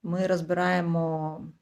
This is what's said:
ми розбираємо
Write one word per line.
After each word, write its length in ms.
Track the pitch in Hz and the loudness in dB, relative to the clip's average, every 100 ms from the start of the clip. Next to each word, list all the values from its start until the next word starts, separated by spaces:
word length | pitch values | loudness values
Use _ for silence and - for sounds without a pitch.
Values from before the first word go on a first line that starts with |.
ми 240 | - 180 190 | -4 -2 2
розбираємо 1120 | 185 165 175 180 180 170 170 165 160 156 156 160 156 | 0 0 0 2 2 2 2 2 0 -4 -6 -12 -16